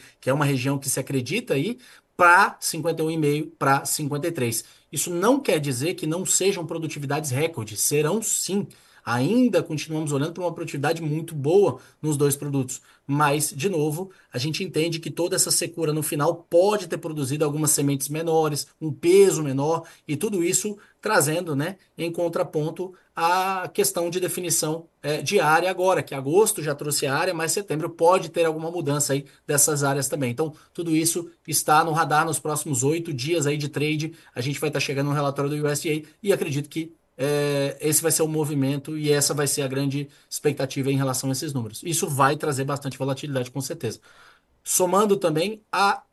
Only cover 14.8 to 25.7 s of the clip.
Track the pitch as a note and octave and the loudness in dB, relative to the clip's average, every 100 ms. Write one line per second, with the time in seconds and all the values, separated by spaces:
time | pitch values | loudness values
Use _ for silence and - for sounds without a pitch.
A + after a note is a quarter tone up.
14.8 | E3 E3 D#3 C#3 E3+ F3 - D#3+ E3 - | -2 -2 -8 -4 -2 0 0 0 -2 -4
15.8 | D#3+ D#3 D3+ D#3 D3 E3+ - E3+ F#3+ G#3+ | -2 -2 -2 0 0 0 2 4 4 2
16.8 | F3 E3+ E3+ D3+ C3 D3 D#3 D3 D3+ - | -2 -6 -6 -4 -4 0 0 0 0 2
17.8 | C#3+ C#3 C#3 D3+ D#3+ D#3+ D#3 D3 - _ | 2 0 -4 -4 0 2 2 -2 -8 _
18.8 | D#3+ - E4+ F#3+ G3 D#3 D3+ C3 C#3+ E3 | -8 -2 6 8 8 6 0 0 0 -2
19.8 | - - - D3 G#3+ G3+ E3+ - G#3+ G#3 | -4 -20 -8 -4 -2 0 0 0 -2 -8
20.8 | - _ G#3+ G#3+ D3+ D#3 F3 C#3 D#3 G3 | -14 _ 2 2 4 0 -2 -2 -2 -6
21.8 | _ - E3+ E3+ E3+ E3+ F3+ E3 D3+ E3 | _ -8 -6 -2 -2 -2 -2 -2 -4 -6
22.8 | F#3 - _ - E3+ F3+ F#3 F#3+ F3+ - | -10 -12 _ -2 2 2 2 -2 -4 0
23.8 | G3+ - F3 F3 F3+ F3+ F3+ - D#3 D#3+ | 0 0 -2 -2 -4 -4 -2 -2 0 -4
24.8 | - _ D3 D3+ C#3 G3+ D3+ D#3+ F3+ | -8 _ -4 -4 0 2 4 4 2